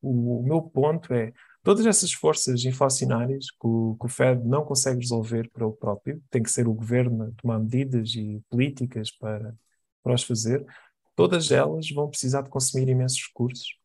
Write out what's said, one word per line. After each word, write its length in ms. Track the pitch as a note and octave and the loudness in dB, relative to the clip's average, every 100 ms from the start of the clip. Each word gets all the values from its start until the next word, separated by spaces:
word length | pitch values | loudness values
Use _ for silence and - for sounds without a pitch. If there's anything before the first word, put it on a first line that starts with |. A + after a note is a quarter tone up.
o, 400 | C#3 B2 A#2+ A#2+ | 0 0 0 0
o 20 | |
meu 180 | B2+ D#3+ | 2 0
ponto 520 | D#3+ - D3 D#3+ - | 0 0 2 0 -2
é, 180 | B2 A2 - - _ | -2 -2 -8 -20 _
todas 220 | - G#3 A3+ | 4 6 6
essas 260 | G3 F3 | 4 2
forças 540 | - D#3 D3+ - B2 B2+ | 0 2 2 2 0 0
inflacionárias 880 | C3 C#3 C3 C3 A#2+ A#2+ C#3 C3+ | 2 2 2 0 0 0 -4 -8
que 160 | - A#2 | -6 0
o, 280 | A2+ A2+ A2 | 2 0 -2
que 80 | A#2+ | -6
o 40 | |
Fed 360 | - C3 B2+ A#2 | 0 2 2 2
não 200 | C#3 D3+ | 0 0
consegue 340 | C3+ C3+ B2 | 0 0 0
resolver 500 | B2 A#2 A2 A#2 A2+ | 0 -2 -2 -4 -4
por 120 | - | -4
ele 120 | A2+ | -4
próprio, 480 | A2 A2+ G2+ - D3+ _ | -4 -6 -6 -6 -10 _
tem 140 | C3 | -2
que 80 | A2+ | 0
ser 160 | - A#2 | 0 0
o 60 | |
governo 500 | A2 A2 A#2+ B2+ A#2 | 0 0 0 2 0
a 180 | A2 A2+ | -4 -6
tomar 180 | A#2+ A2+ | -4 -2
medidas 560 | A2 B2+ C3+ B2+ A2 A#2 | 0 0 0 -2 -2 -6
e 260 | G#2+ G#2 - | -6 -8 -4
políticas 600 | A#2+ C#3 C#3 B2 A#2 G#2+ | 0 0 0 -6 -6 -10
para, 440 | - A2 G#2+ A2 A2 _ _ _ _ | -10 -8 -8 -8 -14 _ _ _ _
para 100 | - | -2
os 100 | B2 | 0
fazer, 420 | - A2+ A2+ A#2+ - - - _ _ - | 0 -2 0 -2 -4 -20 -20 _ _ 2
todas 360 | F3 F3 D#3 | 4 4 4
elas 380 | C3 C#3+ D#3 D#3 | 4 4 0 -4
vão 180 | C#3+ D3 | -4 -4
precisar 320 | - C3 C3+ | -2 -2 -2
de 80 | C3+ | -2
consumir 400 | C#3 C3 C3+ C3 | -4 -2 0 2
imensos 320 | C3 B2+ B2 - | 2 2 -2 -6
recursos. 500 | - A#2+ B2+ - - | -4 -4 -4 -14 -16